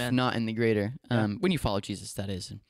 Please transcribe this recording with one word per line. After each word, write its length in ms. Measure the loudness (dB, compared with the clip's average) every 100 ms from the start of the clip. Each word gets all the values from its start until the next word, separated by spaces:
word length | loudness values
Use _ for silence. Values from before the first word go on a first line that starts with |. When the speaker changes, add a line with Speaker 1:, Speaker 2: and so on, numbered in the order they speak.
Speaker 1:
Amen. 120 | 2 2
Speaker 2:
not 200 | 2 0
in 80 |
the 80 | -2
greater, 420 | 2 4 4 2 -4 0
Speaker 1:
Yeah. 140 | 2
Speaker 2:
um, 140 | 2 2
when 120 | 0
you 60 | 2
follow 220 | 0 -2
Jesus, 320 | -2 -8 -8
that 160 | -8 -6
is. 240 | -6 -8 -12 -12